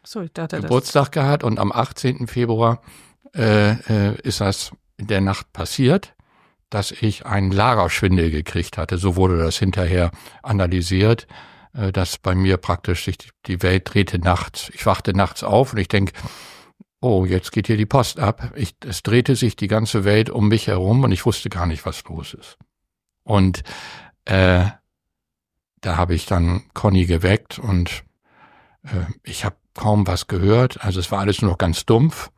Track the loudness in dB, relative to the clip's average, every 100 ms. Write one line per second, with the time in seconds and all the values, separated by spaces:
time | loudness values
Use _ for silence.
0 | -14 -10 -10 -10 -8 -6 0 0 2 0
1 | 0 0 0 2 0 -2 -2 -2 -4 -2
2 | -4 -4 -6 -2 0 2 2 0 _ -20
3 | _ _ -14 -2 2 4 4 2 0 0
4 | 2 -2 -4 -2 -2 -2 -8 -16 _ -14
5 | -2 0 0 -2 -8 -10 -8 2 4 2
6 | 0 _ _ _ _ _ -8 -6 -6 -2
7 | -4 -4 -4 -2 0 2 2 2 0 2
8 | 2 2 2 -2 -4 -6 -6 -6 -6 -2
9 | 0 2 2 2 0 0 -2 0 0 2
10 | 0 -4 -20 -14 -4 0 0 0 0 2
11 | 4 2 -2 -20 -20 -20 _ -6 -4 -2
12 | -2 -4 -2 0 2 0 0 -4 -2 -4
13 | -4 -8 -12 _ -8 -2 2 2 0 0
14 | 0 0 0 0 -2 -12 -16 -4 -2 0
15 | 0 0 0 -2 0 2 2 -2 -2 0
16 | -2 -6 -16 -18 -20 -20 -20 _ _ -4
17 | 0 2 2 0 -2 -4 0 0 2 2
18 | 0 0 -2 -2 -8 -8 -8 -8 -12 -8
19 | 2 2 4 2 0 -2 -2 0 0 0
20 | 2 2 2 2 2 2 0 0 2 2
21 | 2 2 0 -2 -4 -4 -4 -4 -8 -10
22 | -12 -12 -12 -18 -20 -20 _ _ _ _
23 | _ _ -2 2 2 0 -8 -14 -18 -20
24 | -20 _ -2 2 4 4 2 -2 _ _
25 | _ _ _ _ _ _ _ _ -6 -2
26 | 0 0 0 0 2 0 -6 -2 2 4
27 | 2 2 2 0 -2 -10 -2 -2 -2 -6
28 | -14 _ _ _ _ _ _ _ -8 -6
29 | -6 -10 -12 -8 -8 -8 _ -6 0 2
30 | 2 -2 -4 0 4 4 2 0 -4 -4
31 | -2 -2 0 0 0 0 -2 -2 2 4
32 | 4 0 -16